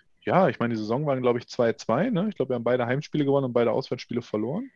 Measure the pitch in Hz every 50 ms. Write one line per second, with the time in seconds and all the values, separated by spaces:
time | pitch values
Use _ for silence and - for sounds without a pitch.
0 | _ _ _ _ - 104 117 175 190 151 113 - 120 117 120 110 107 104 113 135
1 | 156 147 135 131 127 123 120 120 117 - - - 120 113 110 - - - 113 123
2 | 185 269 240 165 196 220 - - 131 131 127 120 117 120 123 127 120 117 123 143
3 | 147 - - 151 143 139 139 139 139 127 117 120 117 120 110 120 135 - 127 120
4 | - - 117 120 117 - - 107 107 117 147 202 262 269 _